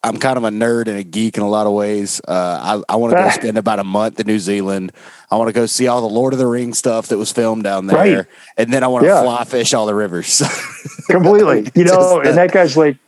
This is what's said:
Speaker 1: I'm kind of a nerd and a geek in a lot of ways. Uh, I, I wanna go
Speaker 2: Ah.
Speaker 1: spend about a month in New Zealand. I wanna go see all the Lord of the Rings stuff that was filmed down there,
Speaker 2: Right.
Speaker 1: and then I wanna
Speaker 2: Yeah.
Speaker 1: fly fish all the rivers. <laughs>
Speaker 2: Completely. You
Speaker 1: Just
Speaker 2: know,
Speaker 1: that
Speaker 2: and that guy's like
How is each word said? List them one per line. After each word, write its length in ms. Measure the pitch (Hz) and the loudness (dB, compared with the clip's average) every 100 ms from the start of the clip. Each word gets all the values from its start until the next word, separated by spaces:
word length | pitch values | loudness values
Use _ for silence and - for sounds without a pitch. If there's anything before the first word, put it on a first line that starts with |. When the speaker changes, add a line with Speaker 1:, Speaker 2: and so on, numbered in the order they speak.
Speaker 1:
I'm 140 | 117 110 | -4 -2
kind 180 | 135 127 | -2 0
of 80 | |
a 60 | 113 | -2
nerd 380 | 107 117 117 113 | -2 0 0 -2
and 100 | 101 | -6
a 60 | |
geek 340 | 95 87 113 107 | -6 -4 -4 -2
in 60 | |
a 60 | 104 | -2
lot 180 | 107 107 | 0 0
of 60 | |
ways. 460 | 104 104 104 101 - - | 0 -2 -4 -6 -8 -6
Uh, 540 | 90 90 85 60 107 - | -4 -2 -4 -4 -6 -2
I, 40 | |
I 20 | 107 | -2
wanna 160 | 117 | 2
go 80 | 120 | 2
Speaker 2:
Ah. 80 | - | 2
Speaker 1:
spend 280 | - 120 107 | 0 -2 -2
about 220 | 104 104 | -2 -2
a 40 | 98 | -2
month 340 | 98 110 110 | -2 -2 -4
in 60 | 107 | -2
New 120 | 107 | -2
Zealand. 520 | 90 101 95 98 92 - - - _ | -2 -4 -2 -4 -8 -12 -20 -20 _
I 40 | 104 | -2
wanna 160 | 113 | 0
go 140 | 107 113 | 0 -2
see 200 | - 127 | 0 0
all 140 | 123 | 0
the 120 | 113 | -2
Lord 200 | 107 131 | 0 0
of 60 | 131 | 0
the 80 | 127 | -2
Rings 320 | 120 120 113 | -2 -4 -4
stuff 280 | 131 113 110 | -2 -4 -2
that 80 | 104 | -4
was 120 | 107 | -4
filmed 320 | - 113 110 | -2 -2 -2
down 220 | 101 98 95 | -4 -4 0
there, 100 | 92 196 139 | 2 4 2
Speaker 2:
Right. 80 | - - - - | -2 -14 -16 -4
Speaker 1:
and 160 | 117 | 0
then 100 | 131 | 0
I 40 | 127 | 0
wanna 180 | 127 147 | 2 4
Speaker 2:
Yeah. 140 | 190 | 4
Speaker 1:
fly 220 | 123 120 120 | 2 -2 -4
fish 280 | 127 113 127 | -2 0 -2
all 100 | 107 | -2
the 100 | 104 | -2
rivers. 460 | 104 87 95 - 139 - - - | -2 -6 -4 -2 -2 -4 -12 -14
<laughs> 320 | - - - | -18 -18 0
Speaker 2:
Completely. 500 | 185 175 208 196 123 107 - | 2 6 6 4 2 0 2
You 100 | 180 | 4
Speaker 1:
Just 80 | 185 | 4
Speaker 2:
know, 180 | 180 180 | 4 2
Speaker 1:
that 100 | 143 | 4
Speaker 2:
and 80 | 170 | 4
that 140 | 180 | 4
guy's 240 | 190 170 139 | 4 2 4
like 220 | 156 135 | 2 0